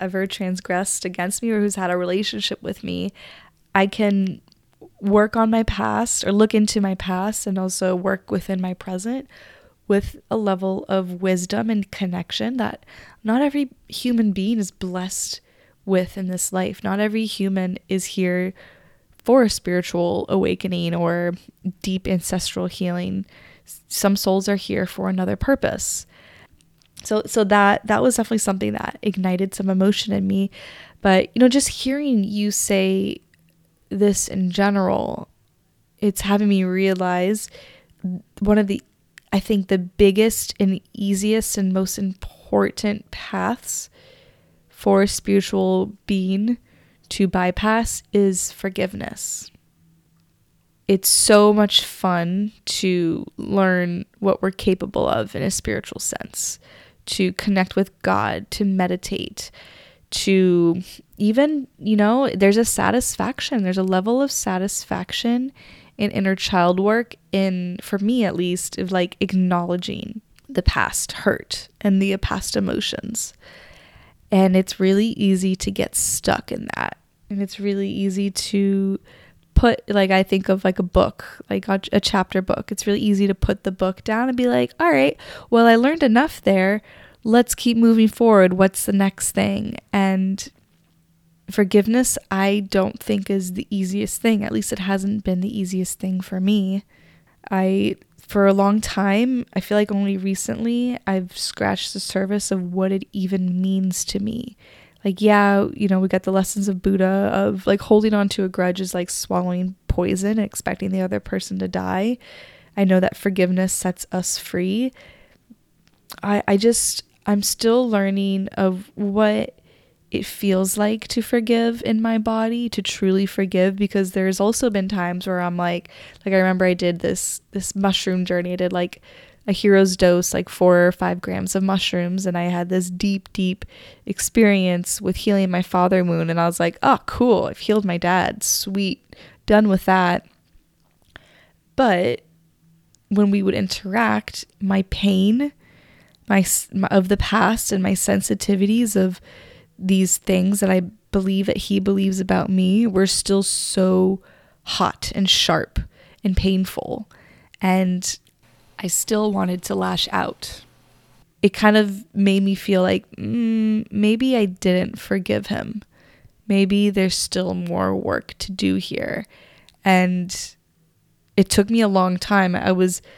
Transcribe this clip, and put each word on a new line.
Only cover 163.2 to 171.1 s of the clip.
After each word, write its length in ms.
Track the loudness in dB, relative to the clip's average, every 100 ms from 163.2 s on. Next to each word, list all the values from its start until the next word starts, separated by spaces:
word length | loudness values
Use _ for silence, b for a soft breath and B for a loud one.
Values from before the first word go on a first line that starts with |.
| -6 -2 0 0 0 -2 -2
maybe 440 | 0 2 2 2 2
I 100 | 0
didn't 540 | 0 0 0 0 -8
forgive 480 | -6 -4 -2 -4 -2
him. 340 | -6 -6 -10 -14 b b b b b 0
Maybe 420 | 2 4 2 2
there's 260 | 2 0 -2
still 380 | -4 -4 -4
more 420 | -4 -4 -2 -2 -2
work 400 | -2 -4 -4 -14
to 120 | -10
do 240 | -4 0 0
here." 500 | -4 -8 -6 -8 -10 b b b b b 2
And 720 | 4 4 0 -4 -8 -12 -16 _ _ _ _ _